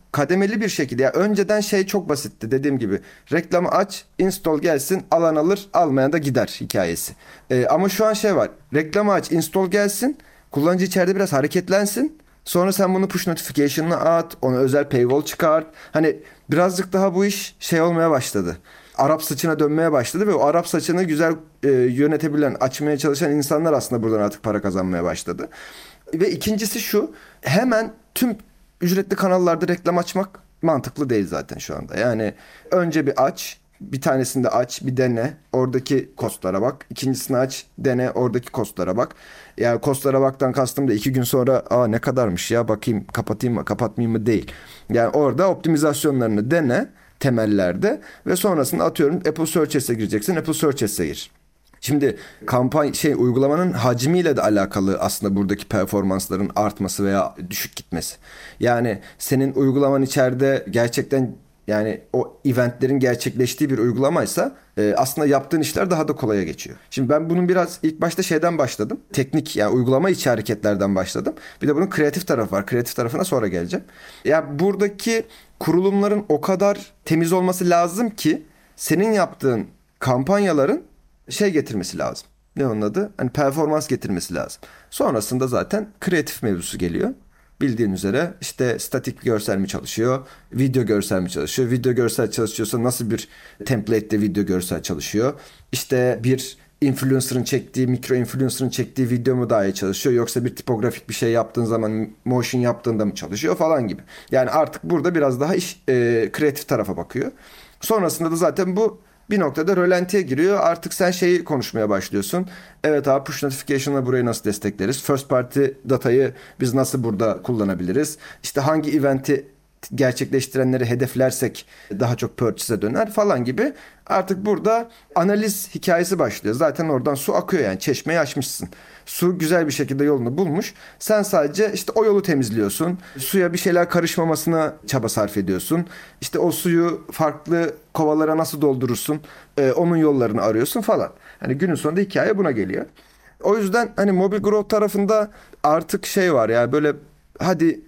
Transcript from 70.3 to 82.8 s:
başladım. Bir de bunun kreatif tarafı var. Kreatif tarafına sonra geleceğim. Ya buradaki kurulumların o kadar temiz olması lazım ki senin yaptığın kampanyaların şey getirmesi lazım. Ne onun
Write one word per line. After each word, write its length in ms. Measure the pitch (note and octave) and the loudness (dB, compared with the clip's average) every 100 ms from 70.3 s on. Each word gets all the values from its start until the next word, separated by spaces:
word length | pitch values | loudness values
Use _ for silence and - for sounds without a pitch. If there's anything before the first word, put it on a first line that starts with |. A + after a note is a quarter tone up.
| A2+ A2 G#2+ G#2+ G2+ G2 F#2+ | 0 -2 -2 0 0 0 0
başladım. 380 | F2+ - - - - - | -2 -4 -6 -8 -14 -4
Bir 60 | C#3 | 0
de 80 | D3 | 0
bunun 140 | F#3+ | 0
kreatif 380 | - D3 E3+ - | 0 0 0 -2
tarafı 280 | C#3 G#2+ F#2+ | -2 0 -2
var. 100 | G2 | -2
Kreatif 300 | A#2+ B2 - | -2 -2 -4
tarafına 280 | F#2 D3 | -4 -2
sonra 240 | - C3 G#2 | -2 0 0
geleceğim. 380 | F2 F2 A#3+ - - - - - | -2 -4 -6 -8 -20 -20 -8 0
Ya 340 | D#3 C#3+ C#3+ | 0 0 0
buradaki 680 | F#3+ G3 G3+ G3+ A#3 A3+ A3 - - - | 0 2 -2 -2 -2 -2 -4 -14 -20 -8
kurulumların 680 | - E3 F#3+ G3 G3+ G#3 G#3 | 0 2 4 2 2 0 0
o 120 | D3 | 0
kadar 520 | D3+ F#3 G3+ G3+ - _ - | 0 2 2 0 -6 _ -2
temiz 280 | E3 E3 | 0 2
olması 360 | F#3 F3+ F#3 F3+ | 2 2 0 2
lazım 400 | E3+ F3 F#3 A#3 | 2 2 0 -4
ki 340 | - D#3 A3 - _ _ - | 0 0 0 -4 _ _ -8
senin 360 | - D#3+ A3 | -2 2 2
yaptığın 560 | G#3 E3 - C3+ A2+ F#2 - _ - | 2 0 -2 0 0 -4 -12 _ -6
kampanyaların 840 | B2+ B2+ C#3 G3+ G3 D3+ C#3+ D4+ - _ _ _ - | 0 0 2 2 2 2 2 0 -4 _ _ _ -8
şey 220 | - G#3 | 0 2
getirmesi 460 | D#3 - G#2+ E2+ F2 | 2 -2 -4 -6 -6
lazım. 300 | B1+ - - _ _ - | -6 -8 -16 _ _ -4
Ne 120 | C3+ | -2
onun 140 | G#2+ | 0